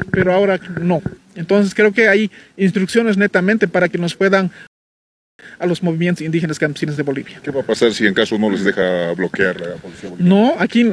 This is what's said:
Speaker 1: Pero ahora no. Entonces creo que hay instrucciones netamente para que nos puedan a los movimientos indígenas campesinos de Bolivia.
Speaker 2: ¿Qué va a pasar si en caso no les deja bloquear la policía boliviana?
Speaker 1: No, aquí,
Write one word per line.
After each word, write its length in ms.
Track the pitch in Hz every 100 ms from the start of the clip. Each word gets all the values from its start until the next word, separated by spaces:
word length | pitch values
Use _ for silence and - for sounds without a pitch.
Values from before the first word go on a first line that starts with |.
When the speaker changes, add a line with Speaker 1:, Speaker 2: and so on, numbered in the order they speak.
| 381
Speaker 1:
Pero 220 | 190 180
ahora 260 | 185 202 185 - 165
no. 220 | 175 165 - - _
Entonces 400 | - 165 202 196
creo 180 | - 214
que 160 | 202 220
hay 220 | 196 214 - - -
instrucciones 640 | 190 190 185 226 233 196
netamente 500 | 202 202 185 220 185
para 220 | 180 180
que 80 | 175
nos 160 | 175
puedan 360 | - 190 190 180 - - _ _ _ _ _ _ _ - -
a 80 | 180
los 160 | 165
movimientos 420 | 175 160 175 175
indígenas 340 | 160 165 156 151
campesinos 380 | 151 143 160 147
de 60 |
Bolivia. 360 | 143 135 - -
Speaker 2:
¿Qué 80 | -
va 100 | 139
a 40 |
pasar 280 | 120 107 117
si 140 | 104 107
en 80 |
caso 240 | 98 107 107
no 120 | 107
les 140 | 95
deja 480 | 98 98 92 90 85
bloquear 480 | 85 87 - 95 90
la 140 | 87
policía 340 | 82 90 - -
boliviana? 260 | 90 180
Speaker 1:
No, 200 | 196 240 339
aquí, 320 | 185 233 233